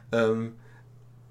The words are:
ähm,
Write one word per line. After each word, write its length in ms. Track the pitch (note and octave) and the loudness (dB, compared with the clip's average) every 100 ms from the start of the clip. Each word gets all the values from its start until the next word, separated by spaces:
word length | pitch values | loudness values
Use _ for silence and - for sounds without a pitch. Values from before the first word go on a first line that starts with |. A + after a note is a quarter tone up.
| - | -4
ähm, 400 | A#2 A2+ A2+ A2+ - - - - - - - - | 0 2 0 -4 -10 -20 -20 -20 -20 -20 -20 -20